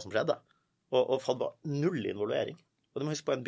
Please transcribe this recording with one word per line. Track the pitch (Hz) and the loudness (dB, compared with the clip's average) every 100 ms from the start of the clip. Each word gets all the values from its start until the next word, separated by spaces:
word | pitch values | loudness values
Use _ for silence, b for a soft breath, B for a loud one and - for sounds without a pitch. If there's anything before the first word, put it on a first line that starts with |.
| 95 | -2
som | |
skjedde. | 107 156 - - _ _ _ _ | 0 0 -2 -8 _ _ _ _
Og, | 127 | 2
og | - 131 - | 4 2 0
hadde | 127 | -2
bare | 123 - 156 | -2 -4 -4
null | 143 156 160 98 | 0 0 0 -2
involvering. | 98 104 135 - 160 _ _ _ | -2 0 0 -2 -6 _ _ _
Og | - | -6
du | 147 | -4
må | 151 | -2
huske | - | -2
på | |
en | 135 | -2